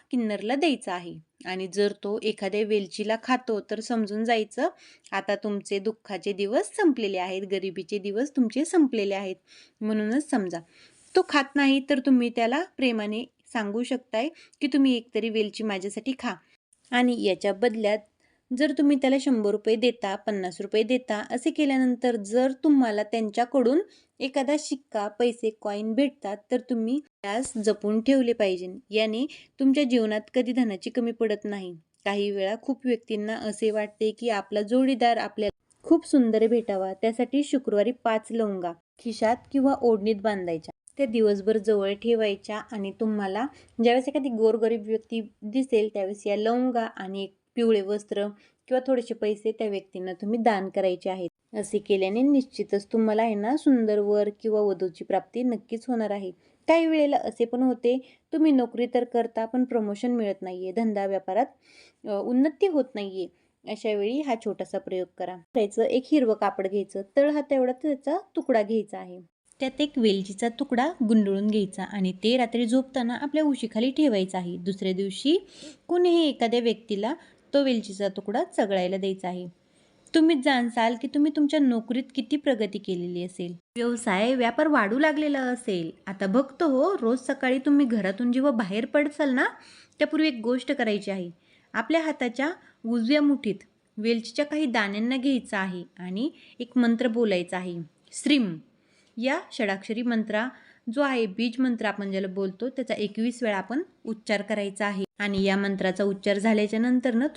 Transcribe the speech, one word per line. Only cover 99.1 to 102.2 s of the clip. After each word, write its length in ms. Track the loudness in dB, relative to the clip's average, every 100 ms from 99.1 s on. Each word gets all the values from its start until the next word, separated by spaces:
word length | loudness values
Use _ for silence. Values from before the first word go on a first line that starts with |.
| -4
या 240 | -2 -2 -6
षडाक्षरी 500 | -4 -2 -2 -6 -4
मंत्रा 460 | -2 -2 0 -2 -2 -8 -20 _ -6
जो 80 | 0
आहे, 240 | 0 0 -2
बीज 340 | -2 -2 0
मंत्र 260 | 0 0 -2
आपण 240 | -4 -4
ज्याला 180 | -2